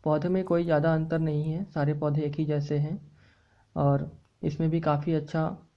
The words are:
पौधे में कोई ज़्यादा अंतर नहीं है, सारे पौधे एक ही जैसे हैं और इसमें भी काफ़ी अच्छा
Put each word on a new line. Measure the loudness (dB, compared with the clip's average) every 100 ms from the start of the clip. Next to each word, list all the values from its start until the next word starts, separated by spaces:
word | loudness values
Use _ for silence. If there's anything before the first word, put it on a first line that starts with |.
पौधे | 0 0 0
में | -2
कोई | 0 0
ज़्यादा | 2 2 4
अंतर | 2 0 -2
नहीं | 0 0 -2
है, | -4
सारे | -6 -2 0
पौधे | 0 0 0
एक | -2
ही | -2
जैसे | 0 0 0 0
हैं | 0 -4 -10 _ _ _ _ _ _ 0
और | 2 2 0 -12 _ _
इसमें | -6 0 0
भी | 2
काफ़ी | 2 0 2
अच्छा | -2 0 -2 -2 -4 -16